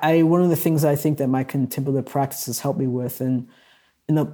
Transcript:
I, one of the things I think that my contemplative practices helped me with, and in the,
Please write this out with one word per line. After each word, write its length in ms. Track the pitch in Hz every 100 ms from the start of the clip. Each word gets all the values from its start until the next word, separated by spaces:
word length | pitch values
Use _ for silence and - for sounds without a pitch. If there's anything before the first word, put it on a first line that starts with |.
I, 220 | 156 165
one 180 | 160 170
of 80 | 180
the 60 | 160
things 280 | 170 156
I 120 | 151 147
think 240 | 156 147
that 80 | 135
my 160 | 131
contemplative 640 | 131 143 131 - 135 135 127
practices 540 | 143 135 - - 117
helped 200 | 143 135
me 80 | 131
with, 340 | 123 123 -
and 260 | 131 127 120 _ _ _ _ _ -
in 80 | 156
the, 100 | 151